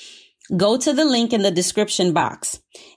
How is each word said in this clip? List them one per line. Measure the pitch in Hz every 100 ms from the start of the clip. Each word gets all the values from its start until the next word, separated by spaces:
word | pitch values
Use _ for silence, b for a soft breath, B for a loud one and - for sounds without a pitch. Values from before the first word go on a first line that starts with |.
| B B B B - 180
go | 208 254
to | 302
the | 269
link | 311 240 233
in | 226
the | 202
description | 170 180 - 208 - 180
box | 165 127 - - - _ B B